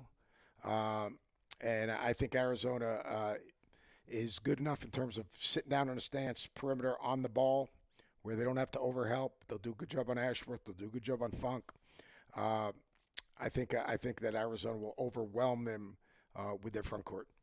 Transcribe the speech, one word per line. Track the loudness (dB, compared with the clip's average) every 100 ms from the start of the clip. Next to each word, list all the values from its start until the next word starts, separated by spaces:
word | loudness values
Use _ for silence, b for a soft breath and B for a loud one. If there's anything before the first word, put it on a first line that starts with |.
| -14 _ _ _ -20 -10
Um, | -2 0 2 0 -2 -6 _ _ -20 -4
and | 0 2 2
I | 2 2
think | 2 2 4
Arizona, | 4 2 0 0 0 0 -2
uh, | 0 0 -2 -6 -20 _ -20 -20 -20 -4
is | -2 -2 0
good | 0 2
enough | 2 -2
in | -2
terms | -2 -2 -2
of | -8 -6
sitting | -2 0 2
down | 2 2
on | 0
a |
stance, | -4 -2 -2 -4 -6
perimeter | -4 0 2 2 0
on | 2 2
the | 2
ball, | 6 6 6 2 -6 _ _ -20 _
where | -2 2
they |
don't | 2 2
have | 2
to | 0
overhelp. | 0 2 2 2 0 -4 -8
They'll | -6
do | -4
a | -6
good | -4
job | 0 0
on | 2
Ashworth. | 2 0 -4 -8 -8
They'll | -8
do | -6
a |
good | -4
job | -2 0
on | 0
Funk. | 0 -2 -2 -6 -18 b b b b b 0
Uh, | 2 2 0 -4 _ _ _ -8 -8 -6
I | -2
think, | 0 0
I | 0 0 -2
think | -2 -2
that | -2 0
Arizona | -2 -2 -4 -4
will | -4 -2
overwhelm | -2 -2 -2 2 2 2 -2
them, | -4 -8 -14 _ _ _ -6
uh, | -4 -4
with | -4
their | -4
front | -4 -4 -6
court. | -8 -10 _